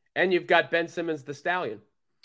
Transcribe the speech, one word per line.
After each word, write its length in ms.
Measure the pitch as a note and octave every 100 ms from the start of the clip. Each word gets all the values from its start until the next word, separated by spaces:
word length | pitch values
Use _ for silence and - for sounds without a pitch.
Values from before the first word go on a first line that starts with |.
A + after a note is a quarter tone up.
| _ D3
And 160 | F#3
you've 140 | F3 F3
got 240 | E3+ D#3
Ben 180 | E3 E3+
Simmons, 340 | F3+ E3 D3+
the 120 | C3+
Stallion. 460 | C#3 F3 F3+ C3+ G#2 - _ _ _